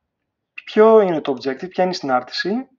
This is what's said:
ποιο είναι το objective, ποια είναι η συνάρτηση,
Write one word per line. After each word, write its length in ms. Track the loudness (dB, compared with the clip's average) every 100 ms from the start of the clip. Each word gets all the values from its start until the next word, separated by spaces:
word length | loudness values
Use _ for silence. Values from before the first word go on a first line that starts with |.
| _ _ _ _ _ -20
ποιο 360 | -4 4 6 6
είναι 220 | 4 0
το 100 | -4
objective, 380 | -6 -6 -8 -8
ποια 140 | -4
είναι 100 | -2
η 20 | -2
συνάρτηση, 720 | -4 -4 -4 -8 -6 -6 -8